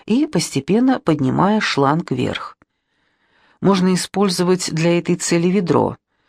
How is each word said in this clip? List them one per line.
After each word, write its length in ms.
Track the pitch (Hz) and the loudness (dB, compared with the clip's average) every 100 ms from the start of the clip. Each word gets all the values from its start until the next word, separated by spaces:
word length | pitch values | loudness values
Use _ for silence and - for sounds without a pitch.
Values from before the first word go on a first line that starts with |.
| - | -2
и 200 | 233 302 | 0 0
постепенно 760 | 175 - 139 135 208 262 247 | -2 -4 -4 0 2 2 2
поднимая 600 | - 147 131 131 180 214 | 0 0 0 2 2 2
шланг 520 | - - 139 156 175 | 0 0 2 0 -2
вверх. 440 | 127 113 - - - _ _ _ _ _ _ _ _ _ _ | -4 -4 -6 -12 -18 _ _ _ _ _ _ _ _ _ _
Можно 340 | 175 196 185 | 0 2 2
использовать 760 | 180 - 190 202 175 180 185 - | 0 -2 -2 -2 0 0 0 -2
для 260 | 156 170 170 | -2 0 0
этой 180 | 170 175 | 0 -4
цели 320 | - 175 175 | -2 0 0
ведро. 480 | 196 175 127 104 - _ _ | 0 2 2 0 -4 _ _